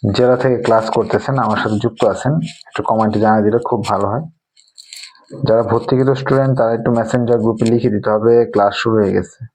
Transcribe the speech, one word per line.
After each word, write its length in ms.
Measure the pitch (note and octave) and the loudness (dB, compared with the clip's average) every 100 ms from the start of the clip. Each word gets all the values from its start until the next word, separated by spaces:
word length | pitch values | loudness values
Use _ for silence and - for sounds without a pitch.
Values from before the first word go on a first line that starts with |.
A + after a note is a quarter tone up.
| G#2+ | 0
জেলা 220 | G2 B2 B2 | 2 2 2
থেকে 260 | C3 A#2+ | 2 0
ক্লাস 280 | - A2+ A2 | 2 0 0
করতেছেন, 480 | - A2 A2+ - C3+ | -2 0 -2 -2 -2
আমার 180 | A2 G#2+ | -2 -2
সাথে 180 | A2 G#2+ | -2 -2
যুক্ত 220 | A#2 - | -4 0
আছেন, 280 | A2+ F#2 - D#3+ | 0 0 -2 -2
একটু 400 | - - - - | -4 -10 -16 -8
কমেন্টে 380 | G#2 A2 A2 G#2+ | -4 0 0 2
জানিয়ে 220 | G#2+ A2 | 2 2
দিলে 160 | G#2+ A#2 | 2 0
খুব 200 | A#2+ A#2 G2+ | -2 -4 -2
ভালো 220 | G2 G2+ | -4 -2
হয়। 140 | A2+ D#3+ _ _ _ _ _ - - - _ _ - - | -4 -8 _ _ _ _ _ -20 -20 -20 _ _ -8 0
যারা 140 | A2 | 2
ভর্তিকৃত 480 | A#2 A2+ - B2+ C3 | 2 -2 0 0 2
স্টুডেন্ট, 480 | C3 - C3+ C3+ B2+ | 0 0 0 2 0
তারা 140 | A2+ | 0
একটু 180 | A2+ A2+ | 0 0
মেসেঞ্জার 480 | A#2 A2+ B2+ A#2 A#2+ | 0 0 0 2 0
গ্রুপে 260 | A2 A2+ | 0 0
লিখে 260 | A2+ A#2 A#2+ | 2 2 0
দিতে 200 | G#2 G#2+ | -2 0
হবে, 360 | G#2+ A2+ A#2 A2+ | 0 4 4 2
ক্লাস 220 | G#2+ G2+ | 2 0
শুরু 220 | - A#2 A2 | 0 -2 0
হয়ে 160 | G2 | 2
গেছে। 340 | G2+ F2+ _ A#2 | 0 -4 _ -20